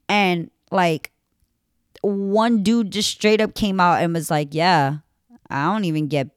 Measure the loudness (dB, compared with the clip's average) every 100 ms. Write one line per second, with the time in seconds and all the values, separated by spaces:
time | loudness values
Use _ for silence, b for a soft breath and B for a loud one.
0 | -2 0 2 0 -4 _ -6 0 0 0
1 | -6 _ _ _ _ _ _ _ _ -6
2 | -4 -2 0 2 2 2 2 0 0 -4
3 | -6 -2 2 2 0 -2 -2 2 2 2
4 | 0 -2 -2 -2 -2 -2 2 2 2 -2
5 | -10 _ _ -20 -10 -4 -2 -2 -2 -2
6 | -2 -2 -4